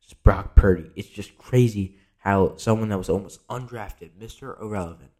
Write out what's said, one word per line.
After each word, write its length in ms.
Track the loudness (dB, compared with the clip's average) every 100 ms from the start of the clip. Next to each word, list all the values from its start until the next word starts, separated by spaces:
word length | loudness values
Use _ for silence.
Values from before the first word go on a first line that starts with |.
| _
is 60 |
Brock 420 | 2 2 2 4 4
Purdy. 340 | 6 2 0 -14
It's 140 | -14
just 280 | -12 -16 _
crazy 600 | -2 2 2 0 -6 -8 _ _
how 360 | -2 2 2 0
someone 320 | -2 0 0
that 80 | -4
was 120 | -2
almost 360 | -2 -4 -18 _
undrafted, 640 | -12 -12 -14 -14 -16 -20 _
Mister 400 | -20 -18 -16 -12
Irrelevant 500 | -8 -6 -6 -10 -20 _